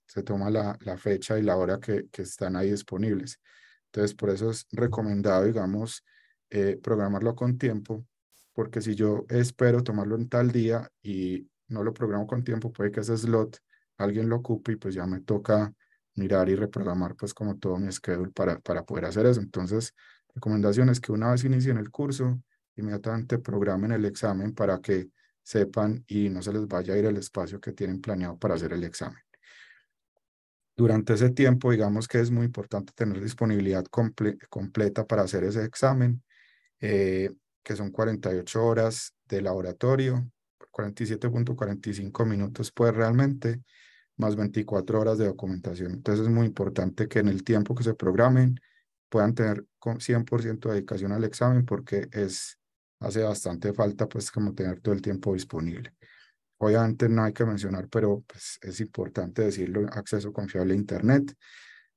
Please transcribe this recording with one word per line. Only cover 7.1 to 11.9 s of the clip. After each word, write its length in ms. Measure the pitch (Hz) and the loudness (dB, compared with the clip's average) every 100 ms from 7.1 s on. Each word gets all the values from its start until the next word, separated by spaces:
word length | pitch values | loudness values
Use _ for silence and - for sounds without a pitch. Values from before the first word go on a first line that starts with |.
| 101 113 | 0 0
con 220 | 120 123 123 | 0 -2 0
tiempo, 460 | 127 107 104 110 123 _ _ _ _ | 0 -2 -6 -10 -10 _ _ _ _
porque 280 | - 113 117 | -6 -4 -2
si 140 | 107 | -2
yo 300 | 104 107 104 - | 2 2 2 0
espero 540 | 120 123 - 123 120 | 2 2 4 4 4
tomarlo 340 | 123 104 101 113 | 2 -2 -2 -2
en 120 | 117 | 0
tal 220 | 120 123 | 2 2
día 400 | 120 113 113 107 _ | 2 2 0 -4 _
y 460 | 104 98 92 92 - _ _ | -8 -4 -4 -4 -8 _ _
no 160 | 110 | -4
lo 100 | 110 | -4